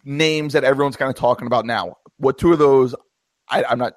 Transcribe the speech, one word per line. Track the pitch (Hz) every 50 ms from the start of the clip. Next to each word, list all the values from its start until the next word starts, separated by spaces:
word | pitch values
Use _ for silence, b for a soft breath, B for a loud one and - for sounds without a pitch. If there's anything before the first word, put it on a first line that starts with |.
| _
names | 139 139 147 160 156 156 156 151 147 135
that | 151 131
everyone's | 131 139 135 143 143 131
kinda | - 139 135
talking | 127 - - 123 123 - 123
about | 117 123 117 110
now. | 117 117 104 90 90 - _ _ _ _
What | _ 131 135 127 -
two | - 170
of | 170 151
those, | 147 139 135 135 127 123 123 - _ _ _ _ _ _ _ _ _ -
I, | 123 131 127
I'm | 127 120 117
not | 123 107 -